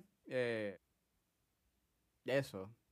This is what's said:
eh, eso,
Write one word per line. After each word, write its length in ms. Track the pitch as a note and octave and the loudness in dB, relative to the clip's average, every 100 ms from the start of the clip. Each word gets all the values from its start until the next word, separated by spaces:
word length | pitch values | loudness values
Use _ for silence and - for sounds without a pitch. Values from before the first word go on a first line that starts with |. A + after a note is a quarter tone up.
| - _ - | -4 _ -2
eh, 520 | B2+ A#2+ A2+ G#2 F2+ _ _ _ _ _ _ _ _ _ _ _ _ _ _ - | 0 2 2 -2 -4 _ _ _ _ _ _ _ _ _ _ _ _ _ _ 0
eso, 440 | C3+ C3+ G2 F#2+ A#2 _ | 2 2 -6 -10 -12 _